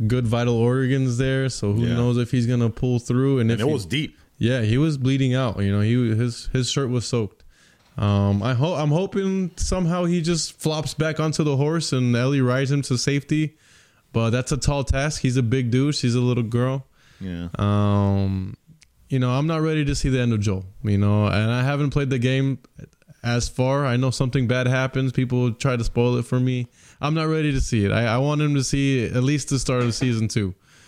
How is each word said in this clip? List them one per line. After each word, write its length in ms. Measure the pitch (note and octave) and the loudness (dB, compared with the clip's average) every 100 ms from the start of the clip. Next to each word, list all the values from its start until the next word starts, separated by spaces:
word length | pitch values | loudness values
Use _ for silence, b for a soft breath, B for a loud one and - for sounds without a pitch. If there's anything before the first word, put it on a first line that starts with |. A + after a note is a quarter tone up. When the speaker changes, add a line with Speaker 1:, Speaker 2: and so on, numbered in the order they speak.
| G#2+ | 0
Speaker 1:
good 200 | B2 A#2 | 0 0
vital 280 | A#2 A#2+ A#2 | 0 2 2
organs 600 | A#2+ C3 B2+ C3+ C3 A#2+ | 2 2 2 2 0 0
there. 320 | C3+ C3+ C3 | 0 0 -2
So 240 | - G#2 | -2 0
who 140 | G#2 A#2 | 2 2
Speaker 2:
Yeah. 80 | A#2 | 2
Speaker 1:
knows 220 | B2 A#2+ | 2 2
if 120 | A#2+ | 0
he's 140 | B2 A#2 | 0 2
gonna 240 | B2 A2+ | 2 0
pull 300 | - B2+ A#2+ | 0 -2 0
through? 400 | - B2 C#3 C3+ | 0 0 2 2
And 100 | A2+ | 2
Speaker 2:
And 80 | A2+ | 2
Speaker 1:
if 60 | B2+ | 0
Speaker 2:
it 20 | |
Speaker 1:
he 60 | |
Speaker 2:
was 120 | B2 F2 | 0 -2
deep. 300 | C#3 D3 b b - | -4 -4 b b -2
Speaker 1:
Yeah, 220 | A2+ B2+ | 0 2
he 160 | G#2+ B2 | 2 2
was 220 | D#3+ C#3 | 2 0
bleeding 340 | B2+ C3+ C3 | 0 2 2
out. 260 | B2+ B2 G2 | 0 -2 -2
You 80 | G2 | 0
know, 100 | G#2 | 2
he, 340 | G#2+ B2 A#2 A2 | 2 2 2 0
his, 300 | A#2+ - - | -2 -4 -4
his 160 | C3 A#2+ | -2 -2
shirt 200 | C#3+ B2+ | -2 -2
was 140 | B2 - | -2 -2
soaked. 360 | A#2+ G2+ - - b b b b - | -2 -4 -8 -20 b b b b -2
Um, 460 | G2+ G2+ G2+ G2+ | 2 4 4 2
I 100 | A2 | 0
ho-, 220 | A2+ D#3+ D3 | 0 0 0
I'm 160 | D3+ | 0
hoping 580 | D#3 G3 G3+ F#3+ F#3+ F3+ - | 0 0 -2 0 -2 -2 -4
somehow 480 | - F#3 E3+ F3+ F3 | -2 0 0 0 0
he 160 | F3 | 0
just 320 | D#3+ E3 - - | 0 -2 -4 -6
flops 320 | D#3+ D#3 - | -4 -2 -4
back 260 | - D#3 D#3 | -2 -2 -2
onto 240 | D#3 D3+ | -2 0
the 140 | D3+ C3+ | 0 0
horse 340 | D3 E3 - | 0 -2 -2
and 240 | C3 B2 A#2+ | 0 0 2
Ellie 240 | C3 C#3+ | 2 2
rides 300 | B2 B2+ C3+ | 2 0 0
him 120 | C#3+ | -2
to 160 | - B2 | -2 -2
safety. 580 | - C#3 - D#3 D3+ b b b b b _ | -2 -2 0 -2 -2 b b b b b _
But 160 | A2+ A2+ | -2 0
that's 220 | B2 - | 0 -2
a 60 | C#3+ | -2
tall 260 | - C#3+ | 0 0
task. 400 | C3 C3+ D3+ - | 0 -2 -2 -2
He's 140 | C3 B2+ | -2 0
a 60 | |
big 280 | A#2 C3+ A#2+ | 0 0 0
dude. 240 | B2+ D3 C#3+ | 0 0 0
She's 180 | B2 | -2
a 80 | B2 | 0
little 220 | B2 B2 | 0 0
girl. 420 | A2 A#2+ B2+ C3+ - b b b | -2 -2 -2 -4 -10 b b b
Speaker 2:
Yeah. 280 | F#2+ E2+ F2 - | -10 -8 -8 -4
Speaker 1:
Um, 1000 | G2+ G#2 G#2 G2+ G2+ G2 G2 F#2+ F#2+ - - - _ _ - | 0 2 2 2 2 2 0 -2 -6 -12 -20 -20 _ _ -4
you 80 | C3 | -2
know, 140 | B2+ | 0
I'm 160 | C3 D#3+ | 0 -2
not 140 | D#3+ | -2
ready 200 | D#3+ D#3 C#3+ | -2 0 -2
to 100 | C#3 | -2
see 140 | C#3 | 0
the 100 | C3 | 2
end 120 | A#2+ | 2
of 60 | A2 | 0
Joel, 240 | G#2 F#2+ F#2+ - | 0 -2 -6 -6
you 160 | G#2 G2+ | 0 2
know, 260 | G#2 G#2 G#2 | 4 4 2
and 260 | G2+ A2 | 2 0
I 120 | B2 | 0
haven't 260 | C3 C#3+ C#3+ | 0 0 0
played 220 | D3 C#3 | 0 0
the 80 | C3 | 2
game 400 | B2+ C3+ C3+ B2+ - - - _ - - | 2 2 0 -2 -10 -20 -20 _ -20 -8
as 260 | A#2 A#2+ - | -2 -2 -2
far. 380 | - C3 C#3 C#3 | 0 0 0 0
I 100 | B2 | 0
know 140 | C3 | 0
something 360 | - B2+ C#3 A#2 | 0 0 0 0
bad 200 | B2+ B2 | 0 0
happens. 440 | C3 C3 C3 C3 | 0 -2 -2 -2
People 380 | C3 B2 B2 B2 | 0 0 0 0
try 220 | A2 C#3 B2 | 0 -2 0
to 80 | |
spoil 320 | A2+ B2 A#2+ B2 | 0 0 2 0
it 80 | A#2 | 0
for 140 | B2+ | 0
me. 280 | B2+ B2 A#2+ B B B | 0 -2 -6 B B B
I'm 140 | C#3+ D#3+ | -2 0
not 80 | D#3 | 0
ready 240 | D#3 D3+ | 0 0
to 80 | C3+ | 0
see 240 | - A2+ G2 | 0 2 2
it. 60 | |
I, 120 | G#2 A#2 | 2 2
I 120 | A#2+ | 0
want 220 | C#3+ D3 | 0 0
him 120 | D3+ | 0
to 100 | C#3+ | 0
see 420 | B2 C#3 C#3 C3 G2+ | 0 0 0 0 0
at 180 | B2 | 0
least 260 | C3 D3 - | 0 0 -2
the 80 | C3+ | -2
start 240 | - B2 | 0 0
of 140 | A#2+ - | 0 0
season 320 | B2+ A2+ A2 | 0 0 -2
two. 260 | A#2 F#2+ - B B | -2 -2 -6 B B